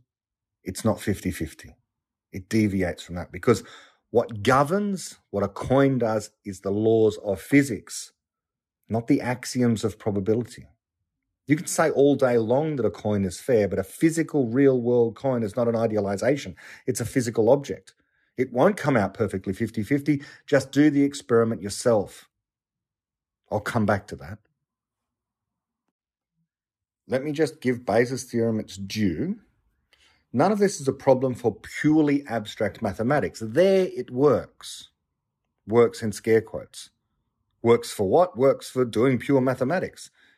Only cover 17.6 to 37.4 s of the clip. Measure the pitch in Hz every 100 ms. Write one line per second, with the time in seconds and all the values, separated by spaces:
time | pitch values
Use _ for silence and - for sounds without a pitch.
17.6 | - - - _ _ _ _ - - 120
18.6 | 185 196 143 120 95 - 104 95 101 95
19.6 | 117 113 101 143 147 143 - - - 139
20.6 | - 135 151 143 139 139 - 117 113 98
21.6 | 98 - 123 107 90 - - _ _ _
22.6 | _ _ _ _ _ _ _ _ - 104
23.6 | - 117 104 98 - - - 104 _ _
24.6 | _ _ _ _ _ _ _ _ _ _
25.6 | _ _ _ _ _ _ _ _ _ _
26.6 | _ _ _ _ - 127 151 147 143 -
27.6 | 127 120 - 110 127 127 - 117 113 107
28.6 | - 98 98 107 98 78 170 233 _ _
29.6 | _ _ _ _ _ _ _ 123 180 208
30.6 | 196 - 135 - 135 127 131 113 110 -
31.6 | - - 151 156 147 143 123 113 107 -
32.6 | 104 - 101 95 117 147 90 - 113 131
33.6 | 196 190 180 - - 127 143 98 - _
34.6 | - - - _ _ _ _ _ _ _
35.6 | - 117 117 - 110 - 113 113 110 -
36.6 | - - - _ _ _ _ _